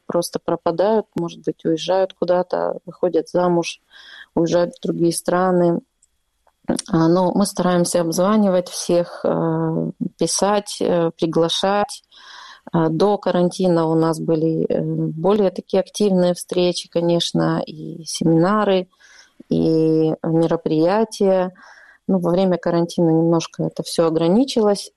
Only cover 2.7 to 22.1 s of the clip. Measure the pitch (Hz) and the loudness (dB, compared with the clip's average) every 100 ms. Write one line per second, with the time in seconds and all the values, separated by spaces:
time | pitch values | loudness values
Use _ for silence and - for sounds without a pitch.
2.7 | - - - 180 165 156 180 180 170 165 | -6 -12 -4 -2 -2 -2 0 2 0 -2
3.7 | - _ - - - - - 165 170 175 | -10 _ -20 -20 -20 -6 -2 0 0 0
4.7 | - 185 165 170 165 - 175 185 180 175 | -4 -6 0 0 0 -2 0 2 2 2
5.7 | 170 - _ _ _ _ _ _ _ - | 0 -6 _ _ _ _ _ _ _ -6
6.7 | - - 165 165 175 180 - 202 - 180 | -6 -2 2 4 4 2 2 0 0 0
7.7 | 175 175 175 165 165 185 214 202 180 180 | 2 2 0 0 0 2 2 2 2 -2
8.7 | - - 175 175 - - 165 165 160 165 | -8 0 0 0 -4 -4 -2 -2 -2 -2
9.7 | 165 165 - - - - - 190 208 202 | -2 -4 -6 -10 -4 -4 0 0 0 -4
10.7 | - 190 175 165 - 165 160 165 - 190 | -4 -2 0 -2 -2 -2 0 0 0 -2
11.7 | 202 208 - _ - - - - - - | -2 -4 -8 _ -20 -20 -20 -20 -20 -4
12.7 | 170 160 160 196 202 196 180 180 - 185 | 0 0 2 2 2 0 0 0 0 0
13.7 | 170 160 160 165 160 160 160 165 160 - | 2 2 2 0 0 -2 0 0 0 0
14.7 | - 160 160 160 156 180 214 190 180 - | -2 -2 -2 -4 -2 0 2 0 -2 -2
15.7 | 196 185 - 208 185 180 175 - 180 180 | -2 -2 -2 0 2 2 -2 -4 0 0
16.7 | 175 - 170 170 170 165 165 165 160 - | -2 -6 -2 0 0 0 -2 0 -2 -4
17.7 | 156 156 165 160 - 165 165 180 214 202 | -10 -14 -14 -12 -2 2 4 2 2 2
18.7 | 190 185 _ - - _ - - 165 160 | 0 -2 _ -20 -20 _ -20 -4 0 2
19.7 | 160 160 160 160 156 165 165 165 165 - | 2 2 2 0 -2 0 0 2 0 -2
20.7 | 156 165 208 220 - 196 190 180 180 - | 0 2 2 -2 0 2 2 0 -6 -20
21.7 | - - _ - | -20 -20 _ -2